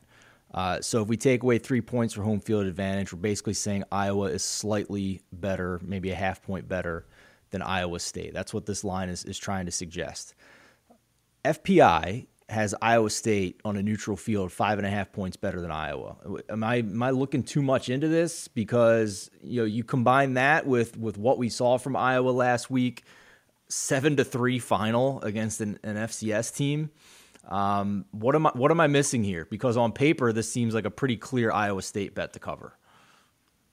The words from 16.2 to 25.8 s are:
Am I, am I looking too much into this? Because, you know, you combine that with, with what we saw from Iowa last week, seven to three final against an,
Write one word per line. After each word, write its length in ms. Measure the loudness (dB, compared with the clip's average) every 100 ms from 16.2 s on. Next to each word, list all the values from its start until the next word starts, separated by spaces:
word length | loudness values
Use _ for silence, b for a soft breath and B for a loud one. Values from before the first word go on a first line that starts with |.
| -12 -12 -8
Am 120 | -4
I, 140 | -2 0
am 260 | -2 -2
I 60 | 0
looking 360 | 0 0 -2
too 180 | -2 0
much 260 | 2 2 0
into 200 | -2 2
this? 380 | 2 0 -2 -8
Because, 840 | -6 0 4 6 6 2 -2 -12 _
you 200 | -6 -2
know, 20 |
you 180 | 0 -2
combine 500 | -2 2 6 6 4
that 320 | 4 4 4 4
with, 320 | 2 2 -2
with 180 | -6 -2
what 220 | 2 2
we 100 | 0
saw 300 | 0 2 2
from 180 | 0 0
Iowa 320 | 2 2 2
last 420 | 2 2 2 0
week, 340 | 0 0 -2 -16 b b b b _ -10
seven 480 | -6 -2 2 2 2
to 80 |
three 340 | 2 2 0 0
final 640 | 0 0 2 2 2 0
against 400 | -4 -2 -2 -4
an, 160 | -6 -6